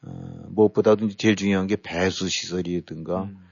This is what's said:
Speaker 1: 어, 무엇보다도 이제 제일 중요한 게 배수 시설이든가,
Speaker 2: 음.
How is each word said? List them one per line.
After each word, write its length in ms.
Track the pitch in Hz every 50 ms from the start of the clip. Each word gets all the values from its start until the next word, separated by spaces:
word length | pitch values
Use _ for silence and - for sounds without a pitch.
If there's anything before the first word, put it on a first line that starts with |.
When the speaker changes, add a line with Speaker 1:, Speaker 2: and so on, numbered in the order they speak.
Speaker 1:
어, 440 | - - 90 - - - - - - -
무엇보다도 560 | 90 101 107 101 - - 104 110 107 101 110
이제 100 | 107 98 -
제일 180 | - 107 104
중요한 320 | 95 98 101 98 95 95 95
게 80 | 104
배수 520 | 101 _ - 87 85 90 95 90 - 95 92
시설이든가, 960 | - - - 76 87 92 87 85 87 87 80 - 82 78 80 78 87 92 95
Speaker 2:
음. 140 | 101 98 95 92 90